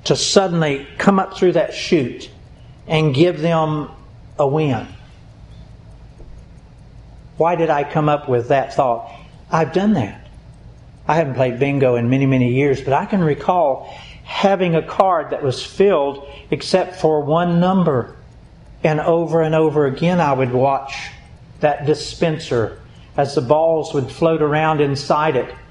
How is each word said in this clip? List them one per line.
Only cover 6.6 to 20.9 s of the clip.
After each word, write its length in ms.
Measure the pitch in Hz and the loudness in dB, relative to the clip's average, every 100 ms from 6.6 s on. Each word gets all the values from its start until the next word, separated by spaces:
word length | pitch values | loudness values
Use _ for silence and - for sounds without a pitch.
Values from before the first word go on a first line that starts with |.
| - - - - - - - - | -20 -20 -20 -20 -20 -20 -20 -2
Why 180 | 160 175 | 0 2
did 140 | 160 | 0
I 140 | 147 | 0
come 240 | 143 160 151 | 0 0 0
up 200 | 147 - | 0 0
with 180 | 123 113 | -2 2
that 260 | 139 123 | 0 0
thought? 380 | - 135 117 - - - - - | 0 0 0 -6 -18 -20 -20 -4
I've 220 | 165 160 | -2 0
done 200 | 180 202 | 0 2
that. 340 | 196 98 - - - - - - - - - - | 0 -2 -8 -20 -20 -20 -20 -20 -20 -20 -20 -2
I 80 | 156 | 0
haven't 180 | 151 | 0
played 260 | 120 127 117 | 0 -2 0
bingo 360 | 139 139 131 120 | -2 2 2 2
in 140 | 117 | 2
many, 160 | 131 135 | 2 2
many 280 | 131 123 | 2 2
years, 280 | 123 143 131 | 2 2 0
but 120 | - | 0
I 120 | 139 202 | -2 0
can 160 | 196 | 0
recall 720 | 160 143 - 180 151 131 - - - - | 0 0 0 2 2 0 -6 -18 -20 -20
having 520 | - - 202 196 185 165 | -12 0 0 2 2 0
a 60 | |
card 500 | 156 - 190 170 143 | -2 2 2 2 -2
that 120 | 147 | -4
was 200 | 139 123 | -2 -4
filled 640 | - - 196 170 139 139 - - - | -8 2 4 4 0 -4 -14 -20 -8
except 460 | 143 - 185 175 - | -6 0 0 0 -2
for 260 | 156 151 | 0 0
one 380 | 139 160 175 170 | 2 0 2 2
number. 560 | 180 190 165 131 107 - - - - - - - | 2 2 2 0 -4 -12 -20 -20 -20 -20 -20 -4
And 180 | 160 151 | -2 0
over 400 | 160 165 165 165 | 0 0 2 0
and 120 | 156 | 2
over 320 | 160 156 147 139 | 2 2 2 0
again, 360 | 127 165 180 | 0 0 2
I 100 | 151 | 2
would 220 | 131 131 | 0 0
watch 560 | 123 135 135 - | 2 2 0 -4